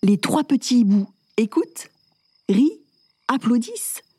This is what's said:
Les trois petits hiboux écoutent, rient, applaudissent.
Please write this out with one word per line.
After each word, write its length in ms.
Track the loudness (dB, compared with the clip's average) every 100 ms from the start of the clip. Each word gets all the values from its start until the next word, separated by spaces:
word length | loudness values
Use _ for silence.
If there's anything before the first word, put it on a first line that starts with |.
Les 140 | 2 2
trois 260 | 0 -2
petits 360 | 0 -2 0 2
hiboux 280 | 4 2 0 _ _ -4
écoutent, 520 | -2 -2 -4 -8 -20 _ _ _ _ _ _
rient, 300 | 2 2 0 _ _ _ _ -6
applaudissent. 720 | -4 0 -2 -2 -10 -12 -12 _